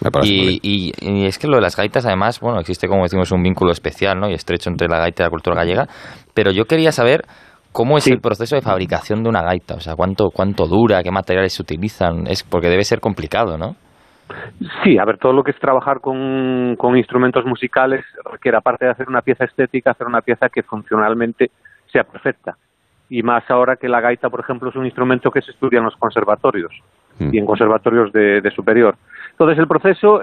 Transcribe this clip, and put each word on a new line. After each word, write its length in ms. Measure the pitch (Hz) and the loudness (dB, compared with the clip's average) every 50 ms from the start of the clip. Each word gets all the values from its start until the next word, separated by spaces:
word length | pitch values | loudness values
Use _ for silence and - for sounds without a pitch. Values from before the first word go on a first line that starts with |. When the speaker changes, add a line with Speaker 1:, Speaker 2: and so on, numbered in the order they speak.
Speaker 1:
Me 80 | - - | -4 -2
parece 220 | - 71 69 107 | 0 2 2 2
muy 280 | 98 95 95 92 90 - | 2 2 2 2 0 -2
Speaker 2:
Y, 300 | - 101 101 98 90 80 - - | -2 -2 -2 -2 -2 -6 -8 -8
Speaker 1:
bien. 160 | - 92 101 | -4 -2 0
Speaker 2:
y, 60 | 101 | 0
y 40 | 98 | 0
es 120 | 95 95 - | 0 -2 -2
que 80 | - | -2
lo 100 | 151 143 | 2 2
de 60 | 120 | 2
las 140 | 101 90 - | 2 2 0
gaitas, 280 | - 101 107 - 135 120 | -2 -4 -2 0 -2 0
además, 320 | 113 95 95 98 113 120 - | 0 0 0 0 -2 -2 -2
bueno, 200 | 117 120 120 95 | -4 -4 -4 -4
existe, 260 | 85 - 90 - - | -4 -6 -6 -4 -2
como 160 | 90 98 98 | 0 0 0
decimos, 280 | 92 85 95 95 90 - | 0 0 0 0 0 0
un 100 | 92 90 | 0 2
vínculo 300 | 90 92 92 - 95 90 | 2 2 2 2 2 0
especial, 460 | 85 - - 76 - - 98 98 95 92 | 0 0 -4 -8 -4 -2 -2 -2 0 -2
¿no? 80 | 101 104 | -2 -4
Y 60 | 90 | -4
estrecho 340 | 78 - - 87 85 - 90 | -6 -4 -4 -4 -4 -4 -4
entre 200 | 87 78 87 82 | -4 -2 -2 0
la 100 | 85 82 | 0 0
gaita 240 | 82 87 85 - | 0 -2 0 0
y 40 | 90 | -2
la 40 | 85 | -2
cultura 260 | 82 80 - 90 87 | -2 -2 -2 -2 0
gallega, 300 | 82 85 85 90 110 143 - - - - - - - _ _ - | 0 0 0 0 -2 -2 -4 -8 -20 -20 -20 -20 -20 _ _ -2
pero 160 | 110 104 98 | 0 2 2
yo 140 | 95 98 113 | 2 0 0
quería 280 | - 160 160 160 160 | 0 0 2 2 2
saber 300 | 151 - 120 120 143 170 - - - - - - _ _ _ _ | 2 2 2 2 2 2 -2 -6 -20 -20 -20 -20 _ _ _ _
cómo 260 | - - 117 131 151 147 | -4 -2 0 2 2 2
es 60 | - | 4
Speaker 3:
Sí. 80 | 135 | 4
Speaker 2:
el 80 | 123 113 | 2 2
proceso 340 | - 120 104 - 117 - 147 | 2 -2 -2 -2 -4 -2 -2
de 60 | 139 | -2
fabricación 600 | 123 113 98 92 92 82 90 85 - - 104 107 | 0 0 0 0 0 -2 -4 -4 -2 -4 -4 -2
de 60 | 113 117 | -2 0
una 140 | 113 92 | 0 0
gaita, 320 | 82 87 92 92 - - 78 | 0 0 -2 -4 -4 -8 -14
o 60 | 82 | -12
sea, 160 | 82 80 80 | -10 -8 -4
cuánto, 340 | 82 87 95 98 - 107 90 | -2 -2 -2 0 0 0 0
cuánto 340 | - - 95 98 98 101 87 | 0 0 -2 -2 0 -2 0
dura, 360 | 82 87 104 117 110 101 92 | 2 2 4 4 4 4 2
qué 80 | 87 87 | 2 0
materiales 420 | 95 98 92 - 92 92 95 92 - | -2 -4 -2 0 0 0 0 0 -2
se 80 | - | -6
utilizan, 640 | 87 - 78 82 95 107 - - 92 85 82 85 82 - | -8 -8 -8 -6 -6 -8 -4 -2 -2 -2 -2 -2 -4 -4
es 140 | 92 - | -6 -6
porque 260 | - - - 87 85 87 | -6 -4 -2 0 2 2
debe 160 | 90 95 101 | 2 2 2
ser 160 | - 117 110 | 0 -2 -2
complicado, 580 | - 117 98 - 78 78 - 104 117 98 80 80 | -2 -4 -4 -4 -8 -4 -2 -2 -2 -2 -4 -6
¿no? 160 | 82 120 185 _ _ _ _ _ _ _ _ _ _ - - - - - - - - - - - | -8 -10 -10 _ _ _ _ _ _ _ _ _ _ -20 -18 -18 -18 -18 -14 -14 -12 -12 -8 0
Speaker 3:
Sí, 140 | - 196 143 | 4 4 4
a 80 | 95 98 | 4 4
ver, 140 | 107 110 - | 2 0 0
todo 140 | - 131 131 | 2 2 2
lo 80 | 139 | 2
que 80 | 131 143 | 2 0
es 80 | 135 - | -4 -4
trabajar 420 | - 139 131 127 - 139 135 131 | -2 0 0 0 0 -2 -4 -4
con, 760 | - 139 131 131 135 135 131 135 131 127 127 127 123 123 117 | -4 -6 -6 -6 -6 -4 -4 -4 -2 -2 -2 -2 -2 -2 -2
con 200 | - - 123 123 | 0 0 2 2
instrumentos 480 | 127 113 - - 127 127 127 123 135 117 | 2 2 2 0 0 2 2 2 0 -2
musicales 600 | 127 123 - 127 120 - 131 131 131 135 131 - - - - - - | -2 -4 -6 -6 -2 0 0 0 2 0 -4 -6 -10 -18 -18 -18 -18
requiere, 240 | - - - 127 117 | -14 -6 -2 0 0
aparte 300 | 110 - 131 120 - 127 | 2 2 0 -2 0 0
de 60 | 127 | -2
hacer 140 | 120 - 131 127 | -2 -2 -6 -4
una 120 | 131 120 | -4 -4
pieza 240 | - 135 123 - 127 | 0 0 -2 -2 -2
estética, 460 | - - - 131 - - 131 - 131 | -4 -2 -2 -2 -2 -2 -2 0 0
hacer 160 | 117 - 123 | -2 -2 -4
una 140 | 120 120 113 | -4 -4 -4
pieza 260 | - - 117 - 131 123 | -2 -2 -2 0 -2 -2
que 140 | - 120 | -2 -4
funcionalmente 880 | - - 113 107 104 - 110 107 107 107 113 117 117 117 113 - 127 - _ _ _ - _ _ _ _ | -8 -6 -8 -12 -8 -4 -2 0 0 0 0 0 -2 -4 -2 -2 -4 -4 _ _ _ -20 _ _ _ _
sea 120 | - 123 113 | -2 -2 -2
perfecta. 480 | _ - - - 139 120 _ - - 90 _ _ _ _ _ _ _ _ _ _ - | _ -6 -8 -6 -6 -6 _ -10 -16 -16 _ _ _ _ _ _ _ _ _ _ -8
Y 120 | 131 117 | -6 -2
más 200 | 113 120 120 117 - - | 0 0 0 0 0 2
ahora 260 | 131 123 127 123 131 | 2 2 2 2 0
que 100 | - - 123 | -2 -2 -2
la 120 | 120 120 | 0 0
gaita, 300 | 113 120 123 - - 123 | 2 0 -2 0 -4 -6
por 100 | 123 123 | -6 -6
ejemplo, 300 | - - 131 120 131 127 | -8 -8 -8 -8 -8 -8
es 60 | - | -6
un 100 | 135 131 | -6 -6
instrumento 440 | 123 - - 127 127 127 123 - 135 | -6 -4 -2 0 0 0 0 0 0
que 120 | - 139 | -2 -2
se 80 | - - | -4 -6
estudia 280 | 120 - 131 131 120 120 | -8 -4 -2 0 2 2
en 60 | 113 | 0
los 120 | 110 - | 0 -4
conservatorios 760 | - - 110 - 113 104 98 107 - - 135 117 98 85 82 - - _ _ _ _ _ _ _ | -2 -4 -2 0 0 0 0 0 0 0 -2 -2 -2 -6 -8 -10 -18 _ _ _ _ _ _ _
Speaker 1:
Mm. 120 | - 82 71 | -6 -4 -2
Speaker 3:
y 60 | - 107 | 0 0
en 80 | 104 | 0
conservatorios 640 | 101 107 104 117 107 110 107 - 117 113 120 113 101 | 0 2 2 4 2 2 2 2 2 2 2 2 2
de, 280 | 101 107 104 101 101 104 | 2 2 4 4 4 2
de 100 | 95 104 | 2 0
superior. 460 | - - 95 107 110 120 120 104 - _ _ _ - - - - | -4 -2 0 2 4 4 4 4 2 _ _ _ -20 -20 -20 -10
Entonces, 260 | _ - 170 156 156 | _ 2 2 2 4
el 120 | 151 160 147 | 2 2 2
proceso, 520 | 160 151 - 190 180 - - 208 214 190 | 2 2 2 2 2 4 6 6 6 6